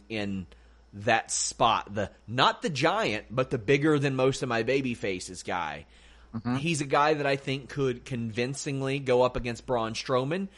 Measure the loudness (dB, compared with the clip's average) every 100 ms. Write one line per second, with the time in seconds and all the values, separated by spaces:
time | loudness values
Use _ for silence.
0 | -8 -6 -4 -6 -8 -16 -20 -20 _ -6
1 | 2 2 2 -4 -4 2 4 4 0 -4
2 | -4 -8 -6 2 2 2 -4 0 2 2
3 | 2 0 -2 -2 0 -2 2 4 4 4
4 | 2 4 2 2 -2 0 2 0 0 -4
5 | -4 -4 -6 -10 -6 -4 -4 -8 -14 -20
6 | -20 -20 -12 -8 -4 -2 -2 -2 0 2
7 | 4 2 0 0 -2 -6 -6 -2 -2 -2
8 | -6 -6 -4 -2 -4 -4 -6 -4 -2 -2
9 | 2 4 4 2 -4 -8 -2 -2 -2 -4
10 | 0 0 0 -4 -6